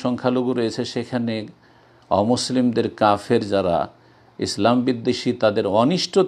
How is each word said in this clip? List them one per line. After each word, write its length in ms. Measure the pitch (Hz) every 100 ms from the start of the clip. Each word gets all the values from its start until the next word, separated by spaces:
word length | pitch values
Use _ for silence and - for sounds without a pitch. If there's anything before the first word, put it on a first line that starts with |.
সংখ্যালঘু 480 | 127 120 127 127 123
রয়েছে 280 | 123 113 110 117
সেখানে 420 | 123 117 127 117 110 107 - _ _ _ _ -
অমুসলিমদের 760 | 90 107 120 - 127 123 113 107 -
কাফের 400 | 107 101 - 117 104
যারা 240 | 98 90 82 - - _ _ _ -
ইসলাম 380 | 101 - 104 123
বিদ্বেষী, 500 | 123 120 120 120 127
তাদের 320 | 117 110 104 98 101
অনিষ্ট 340 | 123 180 - 196